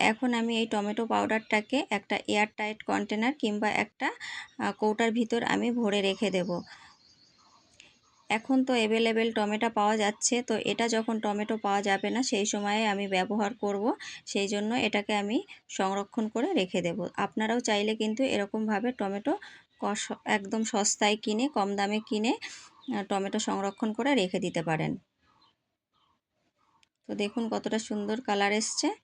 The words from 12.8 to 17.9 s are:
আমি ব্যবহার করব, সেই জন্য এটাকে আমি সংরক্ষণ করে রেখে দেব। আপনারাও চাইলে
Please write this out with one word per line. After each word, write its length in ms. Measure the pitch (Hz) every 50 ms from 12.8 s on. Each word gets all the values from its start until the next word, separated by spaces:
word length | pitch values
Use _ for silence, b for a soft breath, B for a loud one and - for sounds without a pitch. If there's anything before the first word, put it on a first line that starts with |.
| 226
আমি 180 | 214 196 196 202 196
ব্যবহার 440 | 196 185 185 - 202 214 214 202 254
করব, 300 | - - 202 202 196 202 247 - B B B B B B
সেই 220 | - - 202 202 196
জন্য 220 | 208 208 208 214 233 254 -
এটাকে 300 | 208 208 208 208 - 214
আমি 220 | 208 202 202 220 320 403 B B B B -
সংরক্ষণ 560 | - - 196 190 196 202 196 - - - 220 214
করে 200 | - 226 247 381 381
রেখে 280 | 269 185 185 - 190 175
দেব। 160 | 170 170 190 175 - -
আপনারাও 440 | - 202 196 - 220 220 220 226 247
চাইলে 320 | 247 - 214 202 208 214